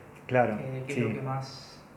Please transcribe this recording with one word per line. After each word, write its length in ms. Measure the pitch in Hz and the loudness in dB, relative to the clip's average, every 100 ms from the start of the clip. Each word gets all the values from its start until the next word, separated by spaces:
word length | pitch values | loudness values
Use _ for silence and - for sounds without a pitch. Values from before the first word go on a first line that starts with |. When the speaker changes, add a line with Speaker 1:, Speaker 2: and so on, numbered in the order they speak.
| - - - | -16 -14 2
Speaker 1:
claro, 300 | 127 117 107 | 6 6 4
Speaker 2:
que, 60 | 131 131 131 | -2 -4 -2
que 80 | |
es 20 | - | 0
Speaker 1:
sí. 60 | |
Speaker 2:
lo 80 | 117 | 2
que 80 | 107 | 2
más 640 | 135 131 131 - - - - | -2 -2 -4 -10 -14 -18 -18